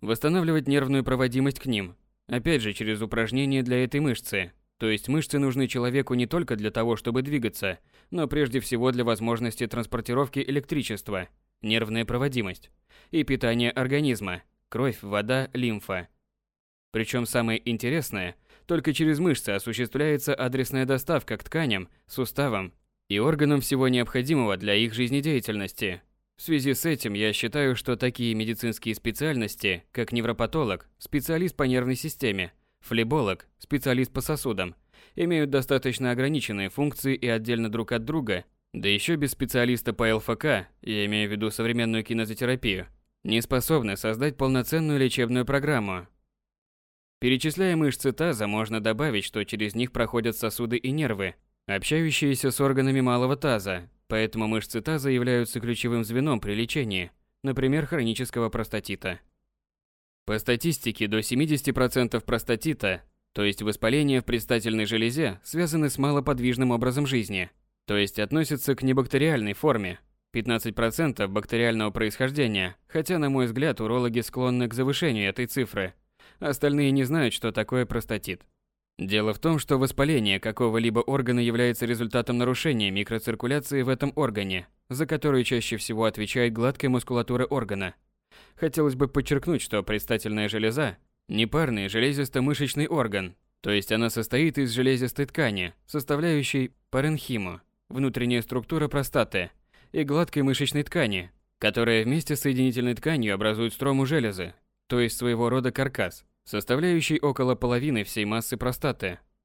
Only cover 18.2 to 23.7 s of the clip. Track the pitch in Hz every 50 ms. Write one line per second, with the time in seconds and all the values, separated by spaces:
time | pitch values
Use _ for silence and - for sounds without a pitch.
18.2 | 92 87 85 - _ _ - _ _ - 170 165 139 160 147 131 160 156 156 143
19.2 | 170 185 143 - - - 101 98 - - 113 113 123 113 - 131 147 156 151 143
20.2 | 131 - 143 - 127 123 123 135 131 - - 131 131 127 135 131 - - 170 147
21.2 | - - 113 104 - - - 160 165 139 110 98 92 - _ _ _ - - -
22.2 | 131 113 - - 143 139 113 101 95 92 - _ _ _ _ _ _ - 101 101
23.2 | 107 143 165 147 147 147 147 143 131 -